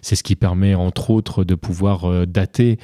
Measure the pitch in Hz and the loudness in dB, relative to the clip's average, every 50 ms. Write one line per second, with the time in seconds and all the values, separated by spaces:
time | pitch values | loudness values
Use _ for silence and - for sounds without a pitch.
0 | - - 110 - - - 95 - - 92 90 92 98 98 98 90 90 90 - - | -4 -2 -2 -2 0 -2 0 0 2 0 2 2 2 2 2 2 0 -2 -2 -4
1 | - - 113 110 110 - - 101 92 87 92 82 - - 87 87 98 101 101 87 | 0 0 0 0 0 -2 -2 -2 0 0 0 -2 -2 -6 -4 -2 0 0 0 0
2 | 85 90 90 90 87 87 87 104 95 - - - 120 120 113 - | 0 0 0 0 0 0 0 -2 -2 -2 0 2 2 2 2 -2